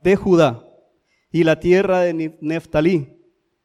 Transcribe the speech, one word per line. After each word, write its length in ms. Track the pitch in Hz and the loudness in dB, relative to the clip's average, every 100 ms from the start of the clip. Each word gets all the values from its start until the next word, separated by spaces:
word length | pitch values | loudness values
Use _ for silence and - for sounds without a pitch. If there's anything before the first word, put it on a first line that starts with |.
de 140 | 180 196 | -2 -2
Judá, 480 | 190 170 147 113 - _ _ _ _ _ _ | 2 2 2 -2 -16 _ _ _ _ _ _
y 140 | 165 | -2
la 140 | 160 156 | 0 0
tierra 420 | 175 180 196 185 | 0 0 2 0
de 140 | 175 | -2
Nef-, 240 | 165 156 160 | -4 -8 -10
Neftalí, 760 | 151 165 - 151 160 175 135 _ _ _ _ _ | -8 -8 -6 -2 0 -2 -6 _ _ _ _ _